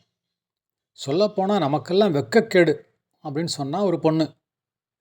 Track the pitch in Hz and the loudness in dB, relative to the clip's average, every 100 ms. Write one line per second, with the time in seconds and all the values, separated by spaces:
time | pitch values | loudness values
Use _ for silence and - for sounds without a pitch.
0 | _ _ _ _ _ _ _ _ _ - | _ _ _ _ _ _ _ _ _ -12
1 | 139 165 208 196 190 202 139 147 - 190 | -4 0 0 0 -2 0 0 -2 0 2
2 | 208 143 123 226 220 185 160 147 - _ | 2 0 0 0 4 4 4 0 -8 _
3 | _ _ 156 143 170 - 135 175 196 160 | _ _ -10 -8 -6 -6 -6 -4 -2 0
4 | 156 160 151 - _ _ _ _ _ _ | 0 0 -2 -8 _ _ _ _ _ _